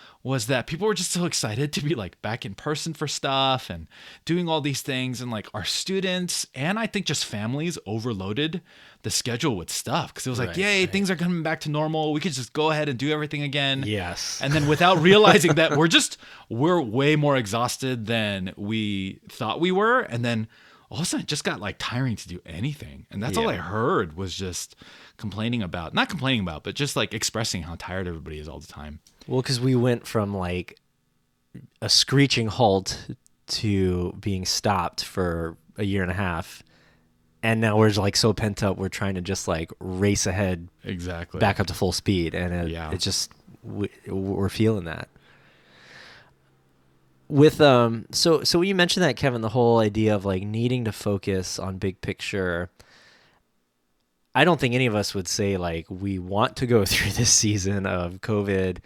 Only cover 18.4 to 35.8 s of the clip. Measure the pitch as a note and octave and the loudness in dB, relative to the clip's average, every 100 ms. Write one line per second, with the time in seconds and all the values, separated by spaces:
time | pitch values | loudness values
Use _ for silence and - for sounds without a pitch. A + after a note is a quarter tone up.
18.4 | F#2 - G2+ A2 G#2 G2 F#2+ - - - | -6 -6 -4 -2 0 -2 -4 -8 -16 -8
19.4 | A2 - F3 F#3 A3 B3 - A#2+ A#2+ A2+ | -4 0 0 2 2 2 0 -2 -2 -2
20.4 | A2 _ - - _ - F3 C#4+ - D3 | -4 _ -20 -20 _ -6 -4 -4 -4 -4
21.4 | F#3+ D3 G2+ - - A#2+ C3 G2+ - F2 | -4 -6 -8 -8 -6 -2 -2 -4 -8 -14
22.4 | - D2+ C3+ C#3+ C#2+ C#2 - F#2 B2+ A3+ | -12 -6 -6 -8 -14 -16 -12 -6 -2 0
23.4 | A3+ F2 E2+ G#2+ C3 F#3+ F2 D#2 F#2+ F2 | -2 -2 -4 -2 0 0 -2 -6 -8 -6
24.4 | F#2+ E2+ - - - - - - G#2 G2 | -8 -8 -12 -16 -20 -20 -20 -12 -10 -4
25.4 | A#2+ A#2+ F2+ F2 D#2 F#3 C4 E3 C3 A#2+ | -2 -2 -4 -6 -4 -2 -2 -2 -2 0
26.4 | F2+ D2+ G2 G2+ C#3+ C#3 G#2+ G#2+ - A2 | -2 -6 -8 -4 -4 -2 -4 -4 -4 -4
27.4 | A2+ F#2+ D#2 E2 - F#2 F2+ E2 D2+ D2+ | -4 -4 -8 -10 -8 -6 -6 -8 -10 -12
28.4 | D2+ C#2+ D2+ - D2+ D2+ _ _ - B2+ | -12 -14 -16 -16 -16 -16 _ _ -4 -4
29.4 | B2+ B2 C3 B2 B2 A#2+ - A2+ G2+ G2 | -2 -2 2 4 4 0 -2 -2 -2 -2
30.4 | F2 F2+ - - _ _ _ _ _ _ | -2 -4 -6 -16 _ _ _ _ _ _
31.4 | _ - - _ G#2 - - C3+ C#3 B2 | _ -20 -20 _ 2 2 4 4 4 2
32.4 | A2 A2 A2+ F#2+ F#2 - - - _ _ | 0 2 4 4 0 -8 -12 -16 _ _
33.4 | - - G#2+ G2 F#2 F2+ F2+ F#2+ G#2 F#2+ | -10 -4 0 2 2 0 -2 -4 -4 -2
34.4 | F2+ - G#2+ F#2+ F2 - - - F2+ E2+ | -2 0 0 0 0 -6 -8 -2 -2 -2
35.4 | E2 E2 _ - | -4 -8 _ -6